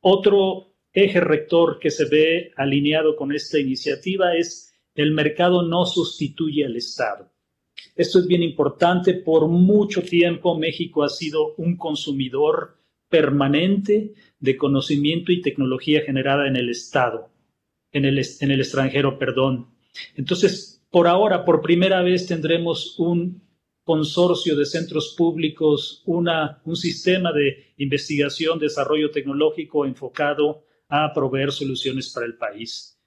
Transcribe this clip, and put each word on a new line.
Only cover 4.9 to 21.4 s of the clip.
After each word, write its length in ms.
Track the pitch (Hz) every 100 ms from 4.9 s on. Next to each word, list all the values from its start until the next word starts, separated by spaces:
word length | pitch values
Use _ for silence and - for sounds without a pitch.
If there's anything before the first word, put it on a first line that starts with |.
el 180 | - 147
mercado 500 | 151 151 151 175 180
no 240 | 165 170 175
sustituye 760 | 175 165 - 147 - 160 147
al 120 | 135 117
Estado. 540 | 120 - 117 101 - _ _ _ _ - -
Esto 240 | - 170 190
es 80 | 175
bien 160 | 170
importante. 720 | 165 - 139 - 175 180 180
Por 320 | 180 - 160 156
mucho 560 | 170 185 208 202 190
tiempo 560 | - 175 170 170 180 165
México 460 | 160 160 170 156
ha 40 | 143
sido 460 | - 160 156 151
un 220 | 151 170 175
consumidor 1000 | 160 147 - 139 131 131 151 151 - _ _ _ _
permanente 1040 | 160 143 143 139 147 180 202 196 208 214 - _ _
de 160 | 135 135
conocimiento 760 | 143 139 - 143 147 170 175
y 100 | 180
tecnología 600 | 165 139 131 131 - 151
generada 460 | - 135 135 143 139
en 80 | 131
el 120 | 120
Estado, 640 | 120 - 143 123 113 - _ _ _ _ _ _
en 120 | 143
el 140 | 139 139
es-, 240 | 127 -
en 80 | 139
el 100 | 135
extranjero, 580 | 131 135 131 135 143 135
perdón. 520 | 131 127 135 127 - _ _ - - -
Entonces, 680 | 135 180 202 - - _ _
por 160 | 175 170
ahora, 380 | 180 214 185